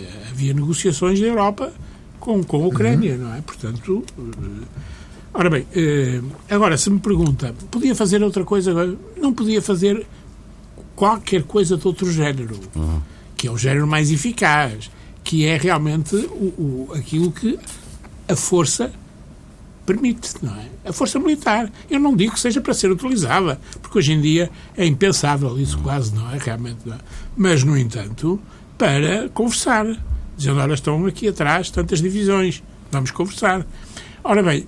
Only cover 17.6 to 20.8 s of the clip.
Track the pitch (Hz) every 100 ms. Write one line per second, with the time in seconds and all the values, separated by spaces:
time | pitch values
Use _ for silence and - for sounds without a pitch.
17.6 | - - - - - - - 175 - 180
18.6 | 160 - 240 - - - - - - -
19.6 | - - - 214 247 233 - - 123 104
20.6 | 113 -